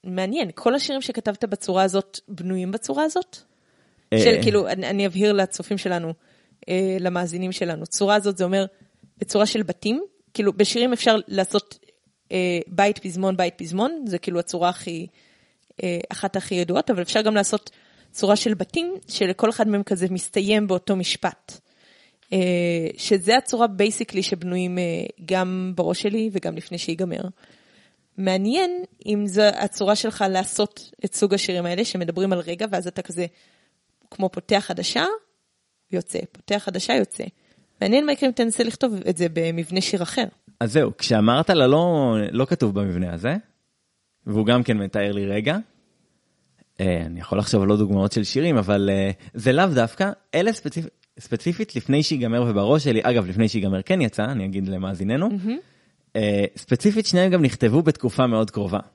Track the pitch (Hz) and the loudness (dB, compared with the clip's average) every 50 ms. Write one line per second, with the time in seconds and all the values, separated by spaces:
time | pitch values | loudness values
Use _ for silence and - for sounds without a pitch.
0 | - 185 180 185 190 190 233 339 262 175 - - - 240 247 285 - - 277 269 | -10 -6 -4 -4 -2 -2 -2 -2 -4 -4 -6 0 0 2 2 2 -2 -2 -4 -6
1 | 254 - 240 - - 214 202 - 240 208 196 - - - 180 185 190 190 180 196 | -6 -6 -8 -4 -4 -4 -4 -2 -4 -4 -4 -6 -4 -2 2 2 2 4 2 0
2 | 190 _ - - _ - 208 160 175 185 185 185 185 180 196 233 - - 269 277 | -2 _ -14 -18 _ -14 -14 -10 -6 -4 -4 -4 -4 -4 -6 -6 -6 -4 -2 0
3 | 311 311 - 359 370 _ - - _ _ _ _ _ _ _ _ _ _ _ _ | 0 0 0 -2 -4 _ -14 -20 _ _ _ _ _ _ _ _ _ _ _ _
4 | _ _ 110 110 110 240 226 - 226 226 202 208 180 95 135 190 180 123 202 196 | _ _ 2 4 6 6 6 6 2 2 2 2 2 2 -2 -4 -2 -2 -2 0
5 | 202 190 170 185 208 208 208 196 190 190 - - 180 - 208 190 - 196 180 170 | 0 -2 0 2 2 2 4 2 0 0 -4 -12 -6 -6 -6 -4 -2 -2 -2 -2
6 | 165 165 165 _ _ _ _ _ _ _ _ _ - - 180 185 190 190 190 185 | -4 -6 -8 _ _ _ _ _ _ _ _ _ -6 -4 -2 0 0 0 -2 0
7 | 180 185 180 180 180 170 165 175 185 185 185 - 196 170 165 156 165 - - - | -2 -2 -2 -2 -4 -4 -4 -6 -6 -6 -4 -4 -4 -4 -4 -6 -8 -8 -2 0
8 | 202 196 208 214 196 202 196 180 185 180 190 196 196 190 _ _ - _ _ _ | 2 4 4 4 2 0 -2 0 -2 0 2 0 0 -2 _ _ -20 _ _ _
9 | - _ _ _ 208 - - 202 214 208 - 220 208 160 - _ - 208 233 294 | -20 _ _ _ -8 -2 2 2 2 4 2 -2 -2 -2 -6 _ -2 -2 -2 -2
10 | 392 392 _ _ _ _ _ - 208 202 202 196 208 - - 240 240 254 247 226 | -4 -8 _ _ _ _ _ 0 0 0 4 4 2 2 4 0 2 2 0 2
11 | - 240 220 214 - - 196 190 190 - - 208 - _ - _ _ - _ _ | 4 2 2 2 0 -2 -2 -2 -2 0 0 -2 -2 _ -20 _ _ -20 _ _
12 | _ _ _ _ _ _ - 185 180 180 175 170 - - 185 180 196 208 208 - | _ _ _ _ _ _ -4 -2 0 0 0 -2 -4 -4 0 2 2 2 2 -2
13 | - 190 165 180 190 190 190 180 180 175 - - 175 160 170 190 226 277 330 320 | -8 -8 -4 -2 -2 0 0 0 0 -2 -2 -8 -10 -6 -2 -2 -2 -2 -2 -6
14 | 269 220 180 175 - - 175 170 175 - - 170 175 175 180 - - 180 170 160 | -6 -6 -6 -4 -4 -2 -2 -2 -4 -4 -2 0 0 0 0 -2 -10 -10 -10 -10
15 | 175 185 _ _ _ _ _ _ _ _ _ _ _ _ _ - - 180 175 185 | -10 -12 _ _ _ _ _ _ _ _ _ _ _ _ _ -6 -4 -4 -4 -4
16 | - - - - - 196 - 196 - - 202 180 175 165 175 - - - 233 180 | -6 -10 -8 -6 -6 -4 -4 -4 -4 -2 -2 -2 -2 0 0 -2 0 0 0 0
17 | 175 - - 247 220 214 214 208 196 - - 208 _ - _ _ _ _ _ _ | -2 0 0 2 2 4 2 2 2 2 -2 -4 _ -8 _ _ _ _ _ _
18 | _ _ _ - - 190 208 208 - 233 214 170 185 _ - 339 330 349 381 381 | _ _ _ -2 4 4 4 4 4 -2 -2 -2 -4 _ -4 -4 -4 -4 -8 -10
19 | _ - - - 202 180 190 - - 214 226 - 214 214 208 202 202 - 202 170 | _ -12 -4 -2 0 0 0 2 0 0 2 2 0 2 2 0 0 0 -2 -2
20 | 180 180 185 180 - - - 208 202 196 214 214 208 196 185 175 _ - 196 185 | 0 -4 -4 -6 -8 -4 -2 -2 0 2 2 2 2 0 -2 -2 _ -2 -2 -2
21 | 175 - - - - 180 - _ _ - - - _ _ _ _ _ _ _ _ | 0 -4 -4 -4 -4 -6 -6 _ _ -20 -20 -20 _ _ _ _ _ _ _ _
22 | _ _ _ _ _ _ - 190 180 180 175 175 175 175 170 165 160 - - - | _ _ _ _ _ _ -2 0 0 2 0 0 0 0 0 -2 -2 -4 -6 -8
23 | - - 214 190 170 196 233 262 - - - 226 233 226 196 185 202 220 208 - | 0 0 0 2 4 4 4 4 4 0 0 2 2 0 2 2 0 0 2 -4
24 | 233 - - 190 190 - 196 170 170 180 180 185 180 180 180 180 180 170 165 170 | -8 -4 -4 -4 -2 -2 -4 -4 -4 -4 -2 -2 -2 -2 -2 -2 -2 -2 -2 -4
25 | - - - - 175 156 185 185 185 185 185 185 185 185 180 175 175 165 180 - | -6 -8 -10 -14 -4 -2 0 0 0 0 -2 -4 -4 -4 -2 -2 -2 -2 -2 0
26 | - 208 202 226 220 220 196 190 - 170 165 165 - - 180 170 - - 165 165 | -2 -2 0 0 -2 -2 -4 -4 -4 -4 -8 -8 -10 -10 -10 -8 -6 -6 -4 -4
27 | 185 175 - - - 185 - _ - _ - _ _ _ _ _ _ _ _ _ | -4 -4 -4 -6 -8 -10 -12 _ -20 _ -20 _ _ _ _ _ _ _ _ _
28 | _ _ _ - 190 190 185 190 196 214 254 349 381 359 359 359 359 - _ _ | _ _ _ -2 0 0 0 2 0 0 2 2 0 0 -2 -6 -8 -10 _ _
29 | - 208 208 208 208 202 180 208 208 208 - - - 202 - - 202 190 214 214 | -4 -2 -2 0 -2 0 2 4 4 4 4 2 -4 -4 -2 -2 2 2 2 2
30 | - 220 - - 202 190 190 185 196 - - - 208 208 _ - - - - _ | 0 -4 -2 0 0 2 2 0 -2 -2 0 -2 -2 -2 _ -18 -20 -20 -12 _
31 | - 190 - - 208 196 196 196 - - 180 175 175 175 175 185 233 - - 185 | -6 -6 0 0 2 2 2 2 0 -2 -2 -2 -2 -2 0 -2 -2 -2 -2 -4
32 | 175 165 170 180 190 196 185 175 160 170 175 175 214 214 196 180 180 175 - - | -4 -2 0 0 0 2 0 0 -2 -4 -4 -4 -4 -2 -2 -4 -4 -4 -8 -8
33 | 170 - 170 170 180 170 _ _ _ _ _ _ _ _ _ _ _ _ _ _ | -10 -8 -6 -6 -6 -6 _ _ _ _ _ _ _ _ _ _ _ _ _ _
34 | _ _ - - 190 185 - - - - 214 196 - - 180 175 185 - - 240 | _ _ -6 -4 -4 -2 -2 -6 -2 0 0 0 0 -2 -6 -6 -4 -4 -2 0
35 | 320 370 440 440 _ _ _ _ _ _ _ _ _ _ _ _ _ _ - 180 | 0 -2 -2 -6 _ _ _ _ _ _ _ _ _ _ _ _ _ _ -8 -8
36 | 170 - - - - - _ - _ - 202 208 - 202 185 185 - - 240 262 | -6 -6 -8 -8 -8 -8 _ -20 _ -4 -4 -2 -2 -6 -6 -6 -2 0 0 0
37 | 196 - - - - 180 _ _ _ _ _ _ _ _ _ _ 202 196 226 277 | 0 -2 -4 -12 -12 -12 _ _ _ _ _ _ _ _ _ _ 0 4 4 4
38 | 302 294 285 - 294 262 240 - 233 233 220 - 233 233 - - - 247 214 190 | 4 2 0 2 0 0 2 2 0 0 0 0 -2 -2 0 -2 -2 -2 -2 -2
39 | 175 - 180 160 180 170 160 165 165 165 165 170 170 - 180 190 185 - - 185 | -2 -2 0 0 -2 -2 0 -2 -2 -2 -2 -4 -4 -2 -2 -2 -2 0 -2 -2
40 | 175 - - 262 240 190 _ _ _ - _ _ - 110 110 156 139 104 101 - | -2 -2 -2 -2 -4 -4 _ _ _ -20 _ _ -4 2 2 2 2 2 0 -4
41 | - - 123 107 104 113 120 143 165 - 190 160 131 127 139 156 170 180 170 151 | 0 2 4 4 6 4 4 4 4 4 4 6 6 6 6 6 4 4 2 2
42 | 139 123 113 107 104 101 - 117 135 - 180 - 127 107 95 101 101 98 87 90 | 2 2 2 0 0 -2 0 0 0 0 2 2 2 2 2 0 0 0 0 -2
43 | 92 87 85 82 92 123 160 214 - _ _ _ _ _ _ _ _ _ _ _ | -2 -4 -4 -4 -4 -2 -4 -4 -6 _ _ _ _ _ _ _ _ _ _ _
44 | _ _ _ _ _ - 104 110 107 107 120 123 120 - 113 104 101 95 - 104 | _ _ _ _ _ -2 0 2 2 4 2 2 2 0 0 -2 -2 -4 -2 -2
45 | 101 101 101 101 98 98 98 107 110 139 160 208 226 _ _ _ _ _ _ _ | -2 0 -2 -2 -2 -2 -2 -2 0 -2 -2 -2 -6 _ _ _ _ _ _ _
46 | _ _ _ _ _ _ _ _ _ _ _ _ _ _ _ - 95 92 87 85 | _ _ _ _ _ _ _ _ _ _ _ _ _ _ _ -2 0 0 0 0
47 | 82 80 85 87 85 - 95 98 104 - - 104 98 98 104 104 107 95 101 98 | -2 -6 -8 -10 -6 -2 -2 -2 0 2 2 4 4 4 4 4 4 2 2 2
48 | 98 101 - 117 101 - - 131 156 175 151 117 98 92 104 101 101 98 98 98 | 0 0 0 -2 -4 -2 -2 0 0 2 2 2 2 2 2 2 2 2 2 2
49 | 98 98 95 _ - - - 117 104 131 127 156 190 190 147 127 113 117 - - | 0 -2 -4 _ -14 -16 -14 -2 2 2 4 4 4 4 4 2 2 0 0 -2
50 | 190 202 196 _ _ _ - 156 185 226 220 - - 151 - 170 165 - _ _ | -2 -2 -2 _ _ _ -2 0 0 0 -2 -2 -8 -8 -8 -8 -10 -10 _ _
51 | _ _ _ - - - 120 110 - 175 170 - 214 - - 120 - - 135 147 | _ _ _ -20 -8 -6 -6 -2 -2 -2 -2 -2 -6 -6 -6 -8 -2 2 2 2
52 | 151 - 160 131 120 117 113 120 120 120 107 101 98 110 143 156 135 143 113 110 | 2 2 0 -2 0 0 2 2 2 2 2 2 4 6 4 4 4 2 2 2
53 | - 113 123 117 95 90 90 104 113 107 - 110 98 98 98 92 95 - 180 190 | 2 4 2 2 2 0 2 2 2 2 2 0 0 0 0 -2 0 0 0 2
54 | 139 110 - - 104 120 139 110 95 95 95 98 95 95 98 92 92 95 98 87 | 2 0 0 -2 -4 -2 -2 -4 -4 -4 -4 -4 -4 -4 -4 -4 -4 -6 -4 -4
55 | 95 101 120 143 180 226 294 196 180 220 240 330 - _ _ _ _ _ _ _ | -2 -2 0 0 0 -2 -2 -2 -4 -4 -6 -6 -8 _ _ _ _ _ _ _
56 | _ _ _ 110 107 104 101 101 101 - _ - - - 123 - - 208 208 220 | _ _ _ 0 0 2 2 2 0 -2 _ -12 -2 -2 -2 2 2 2 2 2
57 | 208 - - 180 185 190 180 180 156 127 - - 127 110 110 156 170 156 - - | -2 2 2 4 4 4 4 4 4 2 2 2 2 4 4 4 4 2 0 2
58 | - 120 - - 131 123 113 110 110 101 - 107 101 92 92 101 - - | -2 -2 0 2 2 2 2 0 0 0 -2 -4 -4 -2 -2 -4 -6 -8